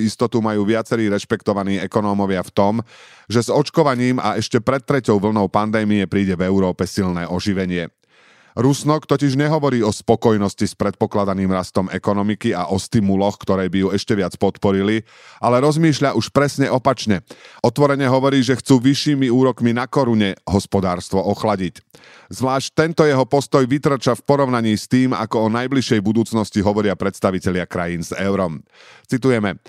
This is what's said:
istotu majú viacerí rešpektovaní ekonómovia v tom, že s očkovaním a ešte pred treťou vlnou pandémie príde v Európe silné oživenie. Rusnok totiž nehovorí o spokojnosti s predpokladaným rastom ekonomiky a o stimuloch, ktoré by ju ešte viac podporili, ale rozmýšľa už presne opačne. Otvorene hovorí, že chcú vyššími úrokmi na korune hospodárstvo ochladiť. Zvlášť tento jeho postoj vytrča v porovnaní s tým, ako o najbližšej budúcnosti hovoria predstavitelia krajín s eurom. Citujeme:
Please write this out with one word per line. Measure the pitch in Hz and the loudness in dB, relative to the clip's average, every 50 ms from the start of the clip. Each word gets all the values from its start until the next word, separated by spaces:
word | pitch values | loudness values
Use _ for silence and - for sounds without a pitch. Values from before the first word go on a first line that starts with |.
| 113 | 2
istotu | 107 - - 123 113 - 120 | 0 0 -2 -4 -2 0 -2
majú | 107 110 107 104 101 101 | -2 0 0 0 0 0
viacerí | 113 113 110 - 123 113 110 104 | 0 0 0 -2 -2 -2 0 0
rešpektovaní | 101 101 - - 117 101 - - 104 101 98 98 98 95 | 0 -2 -2 -4 -6 -4 -2 -2 -2 -2 -2 -2 -2 -4
ekonómovia | 85 95 - 110 104 104 101 101 101 95 98 90 87 | -4 -2 -2 -2 0 0 0 -2 0 0 -2 -2 -4
v | - - | -2 0
tom, | - 101 101 110 117 117 - - - - - - - _ | 2 2 2 2 0 -4 -8 -14 -20 -20 -20 -20 -20 _
že | - 101 120 | -2 -2 -2
s | 113 - | 0 2
očkovaním | 104 139 147 - - 170 156 143 127 120 123 127 127 127 | 0 0 0 0 0 2 2 2 2 2 0 0 0 0
a | - 107 98 104 | -2 -2 -2 -2
ešte | 107 - - 131 | -4 -2 -2 0
pred | 110 - 131 135 - | 0 0 -2 -2 -2
treťou | - 143 139 - - 107 101 | -2 -2 -2 2 2 2 2
vlnou | 92 107 107 110 101 90 | 2 0 0 0 0 0
pandémie | - 104 107 110 107 110 107 104 104 104 95 | 0 0 0 0 0 0 0 2 2 0 0
príde | 90 - 101 101 95 92 82 | 0 0 0 0 0 0 -2
v | 92 | 0
Európe | 92 98 98 95 92 87 - 92 | 0 2 2 2 0 0 -2 -6
silné | 87 - - 98 92 90 85 87 | -4 -2 -2 -2 -2 -2 -4 -6
oživenie. | 80 90 87 - 104 98 95 95 90 90 87 85 - - _ _ _ _ _ _ _ _ _ _ _ _ 110 | -6 -6 -4 -4 -2 -2 -2 -2 -4 -4 -4 -6 -8 -12 _ _ _ _ _ _ _ _ _ _ _ _ 0
Rusnok | 113 135 143 - - 143 151 156 - | 0 0 0 0 0 0 -2 -2 0
totiž | - 147 135 143 139 127 135 | -2 -2 0 0 0 0 0
nehovorí | 147 151 156 156 143 139 127 120 110 | 0 0 0 0 0 0 0 0 0
o | 110 101 | 0 -2
spokojnosti | - - - 113 107 - 120 110 107 101 98 - - 107 | -2 0 0 0 2 4 2 2 2 0 -2 -2 -4 -4
s | 98 - | -6 -4
predpokladaným | - 98 101 95 - 110 101 - 104 101 98 95 95 98 95 95 | -4 -4 -4 -2 -2 -4 -2 -2 -2 -2 -2 -2 -2 -2 -2 -2
rastom | 92 90 - - 104 92 - - | -2 -4 -2 -2 -2 -2 -2 -6
ekonomiky | 92 - - 101 101 101 104 107 - - 117 | -4 -2 -2 0 0 0 -2 -4 -2 -4 -4
a | 104 87 90 76 | -2 -2 -4 -2
o | 98 95 | -2 -4
stimuloch, | - - - 117 101 98 98 95 98 101 101 - | -4 -2 -2 0 0 2 2 2 0 0 -2 -4
ktoré | - - 98 95 95 90 | -4 -2 -2 0 0 -2
by | 85 98 | 0 0
ju | 95 95 98 | 0 0 0
ešte | 101 - - 117 101 | -2 -2 -2 -2 -2
viac | 92 87 - | -2 -4 -2
podporili, | - - 98 - - - 101 98 95 98 104 110 110 113 - - - - - - - | -2 -2 -2 -2 0 -2 0 0 2 0 0 -2 -2 -4 -8 -16 -20 -20 -20 -12 -4
ale | - 120 123 123 135 | 0 0 2 2 2
rozmýšľa | 151 147 160 165 160 143 - 143 135 - 117 | 2 2 2 2 2 2 2 0 0 0 -2
už | - - - | -4 0 0
presne | 139 143 139 - 135 139 104 | 0 0 0 0 -2 -2 0
opačne. | 110 127 - 139 127 - - 110 101 - - _ - - - - - - | 0 0 0 0 0 0 0 -2 -2 -2 -2 _ -18 -20 -20 -20 -10 -2
Otvorene | - 120 117 - 143 139 139 135 139 127 | -2 0 2 2 2 2 2 2 2 2
hovorí, | 127 135 131 139 135 139 | 2 2 2 2 2 2
že | 123 113 131 117 | 2 2 0 -2
chcú | - - 135 127 | 2 2 2 4
vyššími | 117 135 139 - - 151 147 135 135 127 | 6 4 2 2 0 0 0 0 2 2
úrokmi | 117 127 131 131 117 - 120 117 | 2 4 2 2 2 0 0 0
na | 117 120 131 | 0 0 -2
korune | - - 147 135 120 117 110 104 98 90 - _ | -2 0 0 2 2 2 2 2 2 0 -4 _
hospodárstvo | - 87 101 - - - 101 95 92 87 87 - - - 95 85 | 0 0 0 0 0 -2 -2 0 0 -2 -4 -6 -4 -2 0 0
ochladiť. | 101 104 - - 110 104 95 95 85 - - - _ _ - - - - - - _ 98 | 0 -2 0 0 -2 -2 -2 -2 -6 -8 -10 -18 _ _ -20 -20 -20 -20 -20 -20 _ -8
Zvlášť | - 117 131 131 135 - - - | -4 -2 -2 -2 -2 -4 -4 -2
tento | - 156 165 170 - 160 | -2 -2 0 2 2 2
jeho | 151 139 131 127 - | 4 4 2 2 2
postoj | - 143 131 - - 143 131 | 0 0 0 2 2 2 2
vytrča | 117 135 147 - 156 139 123 - 131 120 - | 2 0 -2 0 -2 -2 0 0 -2 -2 -2
v | - | 0
porovnaní | - 143 139 139 127 127 120 113 110 107 | 0 2 2 2 0 0 0 0 0 0
s | 104 - - | -2 -2 0
tým, | - 127 127 127 123 | 2 2 2 2 0
ako | 90 113 110 - 117 110 | -2 -4 -2 -2 0 0
o | 110 110 | 0 0
najbližšej | 117 123 127 139 135 117 - 120 110 | -2 -2 0 -2 -2 0 2 0 0
budúcnosti | 95 107 107 117 113 - 113 113 104 - - 107 | 2 0 0 0 0 0 0 -2 -2 -2 -2 0
hovoria | 92 104 101 107 104 101 92 - | 0 2 2 2 0 0 -2 -2
predstavitelia | 98 98 - - - 101 92 92 - 98 90 90 87 - | -4 -4 -4 0 0 0 0 0 -2 -2 -2 -2 -4 -4
krajín | - 92 87 87 87 85 | -6 -6 -4 -4 -4 -6
s | 82 - - - | -6 -8 -8 -4
eurom. | 95 98 98 95 95 87 78 69 - _ _ _ - - - - _ _ | -2 -2 0 0 -2 -4 -6 -10 -14 _ _ _ -20 -20 -20 -20 _ _
Citujeme: | 131 127 120 131 123 113 104 98 82 - _ | -4 0 2 2 2 2 0 -2 -4 -6 _